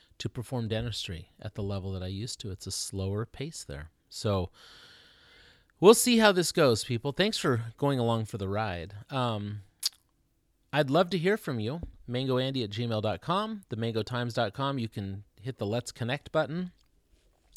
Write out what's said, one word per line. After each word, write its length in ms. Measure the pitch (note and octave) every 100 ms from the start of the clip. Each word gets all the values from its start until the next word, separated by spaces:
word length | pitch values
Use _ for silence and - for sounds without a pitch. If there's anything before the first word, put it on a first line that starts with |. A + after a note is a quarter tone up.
| _ -
to 100 | -
perform 400 | - A2+ B2+ A2+
dentistry 600 | A2 A#2 G#2 - E2+ - _
at 140 | G#2
the 80 | -
level 300 | G2 G2 F#2+
that 100 | F#2+
I 60 | F#2
used 320 | G2 A#2 -
to. 100 | G#2
It's 160 | F#2 -
a 60 |
slower 540 | - - G2 F#2+ G2+ A2+
pace 380 | - C#3+ -
there. 260 | - C#2 D#2+ _ _
So 420 | - G#2+ G2 F2 - - - - - - - - - - - _ _
we'll 140 | F3+
see 240 | A#3+ B3 A#3
how 140 | A3
this 200 | F3+ E3
goes, 320 | - C#3+ A2
people. 280 | - A#2+ C#3+
Thanks 240 | C#3 G3+ -
for 260 | E3+ A#2+ A2+ -
going 220 | C#3+ C3+
along 280 | A#2 A2+ G#2+
for 120 | A2
the 100 | G2
ride. 460 | G2+ A2 F2 E2+ G2+ -
Um, 500 | C#3 B2 G#2+ G2+ G#2 F#2+ _ - - _ _ _ _ _ _ _
I'd 160 | C#3+ C#3+
love 180 | D3+ F3+
to 80 | F3+
hear 180 | E3+ G#3+
from 240 | - B2
you. 220 | G#2+ E3 - - -
Mangoandy 540 | B2 C3+ B2+ C3 C3+
at 60 | G#2+
gmail 300 | A2 A#2+ A2
dot 200 | G#2+ F#2+
com, 420 | - F#3 A3 A3 -
the 80 | A2
mango 260 | A#2 A2+
times 320 | G#2+ B2 A#2+
dot 200 | A2+ A2
com. 220 | B2+ C#3 C#3
You 120 | A2+
can 340 | - G2 G2 - -
hit 180 | B2+ B2
the 80 | G2+
Let's 260 | A#2 -
Connect 400 | - A#2 C#3+ -
button, 400 | D#3 C3 E3 F3+ - _ _ _ _ _ _ _